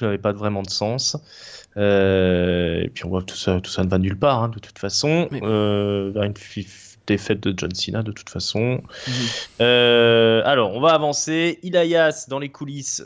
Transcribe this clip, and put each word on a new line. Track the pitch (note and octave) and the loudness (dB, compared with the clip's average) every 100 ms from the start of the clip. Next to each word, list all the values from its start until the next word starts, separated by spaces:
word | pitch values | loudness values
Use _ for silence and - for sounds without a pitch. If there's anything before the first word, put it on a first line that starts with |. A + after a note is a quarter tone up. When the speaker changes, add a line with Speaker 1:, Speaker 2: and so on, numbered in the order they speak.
Speaker 1:
n'avait | A2+ G2+ | -4 -2
pas | G#2 | -2
vraiment | G2+ G#2+ G2+ | -2 -4 -4
de | F#2+ | -6
sens. | - G#2 B2+ - D3+ - - - - - G2+ | -4 -4 -2 -4 -6 -12 -20 -20 -20 -12 -2
Euh, | G2+ G2+ G2 F#2+ F#2 F2+ F2+ F2 E2+ E2+ | 2 4 4 4 4 2 2 0 0 -2
et | E2+ | -4
puis | - F2 | -6 -6
on | |
voit | F#2 | -4
que | F#2 | -6
tout | - | -6
ça, | - F2+ | -2 -2
tout | - | -2
ça | - | -4
ne | F#2 | 0
va | F#2+ | 0
nulle | F#2+ F#2+ | 0 0
part, | C#3+ B2+ | 2 2
hein, | A#2 | 0
de | G#2+ | -6
toute | - - | -16 -10
façon, | G2+ - D3 E3 F3 | -6 -2 0 0 0
Speaker 2:
Mais | C#3 | -4
Speaker 1:
euh, | G2+ G#2+ G#2 G2+ G2+ G2+ G2 | 0 2 2 2 0 -2 -2
vers | G#2 | -2
une | G2+ G2+ | -2 -4
fi-, | - G#2 F#2+ - - - - | -10 -12 -12 -14 -20 -8 -2
défaite | G2+ - G#2 | 0 0 -2
de | G#2 F#2 | -2 -4
John | E2+ F#2 | -6 -6
Cena | - G#2 | -6 -4
de | A2 | -6
toute | - - | -10 -12
façon. | F2+ - G#2+ A#2+ B2+ - - - | -10 -6 -2 -2 -4 -8 -14 -8
Speaker 2:
Mhm. | B2+ A#2 - - - | -6 -6 -8 -8 0
Speaker 1:
Euh, | A#2+ B2 A#2+ A#2+ A#2 A#2 A2+ A2+ B2 | 4 6 6 6 6 6 6 4 2
alors, | C#3 G#2 | 2 2
on | A2 | 2
va | D#3 | 4
avancer. | D#3+ D3+ C#3+ - D#3+ E3+ D#3+ | 4 2 -2 -2 -2 -2 -4
Elias, | F3+ F3 E3+ E3+ D#3 D3+ - | -2 0 2 4 2 0 -6
dans | C3+ | -8
les | C#3+ | -8
coulisses, | - C#3+ C#3+ C3 - | -10 -10 -10 -8 -10